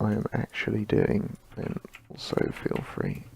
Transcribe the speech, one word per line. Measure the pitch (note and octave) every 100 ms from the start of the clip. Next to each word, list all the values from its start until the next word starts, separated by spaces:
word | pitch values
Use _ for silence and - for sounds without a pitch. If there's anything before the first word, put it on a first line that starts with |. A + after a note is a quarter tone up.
I | A2
am | G#2 -
actually | A#2+ - - - A2
doing, | G#2 - - - - - - -
then | - - - - -
also | - - - -
feel | - - -
free. | - - - - -